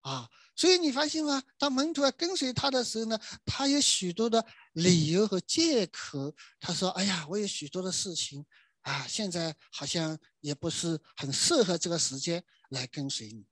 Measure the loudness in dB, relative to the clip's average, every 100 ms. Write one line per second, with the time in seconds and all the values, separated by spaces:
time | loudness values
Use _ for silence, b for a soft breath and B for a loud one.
0 | -6 -8 -8 b b 2 4 6 4 0
1 | -2 0 0 -2 -4 _ 0 2 0 2
2 | 2 2 -4 -2 -2 0 0 0 -2 -4
3 | -4 -4 B B -8 0 2 4 4 2
4 | -2 0 2 2 0 B B 2 6 6
5 | 6 4 4 0 0 2 4 4 0 -6
6 | -8 -6 -6 B B B -6 -2 -2 0
7 | 0 -2 -4 -4 -4 -6 -6 -6 -4 -4
8 | -4 -4 -6 -8 -14 b b b -8 -6
9 | -6 -4 -4 -2 -4 -6 b -10 -4 -2
10 | -2 -4 b _ -6 -4 -4 -2 -2 -4
11 | b -8 -4 2 4 4 4 2 0 0
12 | -2 -2 -4 -4 -6 b b -10 -8 -6
13 | -6 -6 -8 -14 -20